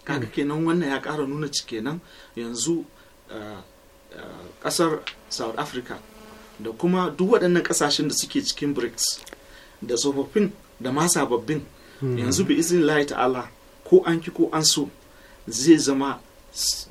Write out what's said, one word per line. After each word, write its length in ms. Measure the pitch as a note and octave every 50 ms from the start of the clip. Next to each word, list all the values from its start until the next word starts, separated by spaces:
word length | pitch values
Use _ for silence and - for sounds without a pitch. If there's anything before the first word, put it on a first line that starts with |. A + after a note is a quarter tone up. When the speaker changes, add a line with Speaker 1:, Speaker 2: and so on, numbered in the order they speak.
| -
Speaker 1:
Kaga 220 | - C#3 C#3 A#2
Speaker 2:
Mm. 60 | G#2+
Speaker 1:
kenan 320 | - D#3+ C#3+ C#3+ D3+ D#3 E3
wannan 240 | E3 E3 F3 D#3+ C#3
ya 100 | C3+ C3
ƙara 280 | C3+ C#3 D3+ D3+ C#3 C3+
nuna 200 | C#3+ D3+ D3+ C#3
ci 100 | - - -
kenan 340 | - A#2+ A2 A2 C#3 D#3+ F3 - - - - - - -
yanzu, 480 | A#2 A#2 A#2 A#2+ A#2+ - D#3+ E3+ D#3+ C#3+ - - - - - - - - -
eh, 40 | - A2 G#2 G#2+ G#2 F#2+ F2+ - - - - - - - - - -
eh, 20 | - - - F2 - F2+ F2+ - - -
ƙasar 360 | - - - E3+ D#3+ D#3 - - - - - - -
South 300 | - - A#2+ A2+ - -
Africa 400 | D3 - - B2 B2 - G2 - - - - - - - - - - - - -
da 120 | G#2+ A2+
kuma 380 | A2+ - F3 F3 F3+ F#3 F3+ D#3+
duk 220 | D3 - F#3 G3 A#3+
waɗannan 260 | - - F3 F3 E3+
ƙasashen 460 | D#3+ - - - D3+ D3 - - D3+ C#3+
da 60 | -
suke 260 | - - - - -
cikin 300 | - - - - D3 C#3+ C#3+
brics, 460 | B2 A#2 A2+ - - - - - - - - - - - - - - - - - -
da 120 | - B2 B2
tsofaffin 560 | - - C#3+ C3+ C#3 C3+ - - G#3+ G#3 - - - - - - -
da 100 | A#2 B2+
ma 160 | C3 D3 E3
sababbin, 540 | F3 - E3 C3+ A#2 B2 G#2+ - - D#3 D3 - - - - - - - -
Speaker 2:
Mm. 140 | C3+ B2+ B2 A#2+
Speaker 1:
yanzu 280 | A#2+ - C#3 - F#3+
bi 80 | - C#3+
iznillahi 500 | D3+ E3 E3+ F3+ F3 D3+ D3 D3+ D3 C#3+ D3
ta'ala, 400 | - - B2 C3 B2+ B2 A#2 - - - - - - - -
ko 180 | - F3 F#3 -
an 140 | E3 E3 E3
ki 100 | - F3+
ko 180 | - - E3 -
an 120 | D#3 D#3 D#3
so, 240 | D3+ - D#3 C#3+ C#3+ - - - - - - - - - - - -
zai 280 | A2 A#2 C3 E3 D#3+
zama 420 | D3 B2 C3+ C3+ C3+ C#3 C#3 B2 - - - - - - - -
s-, 320 | - - - - - - -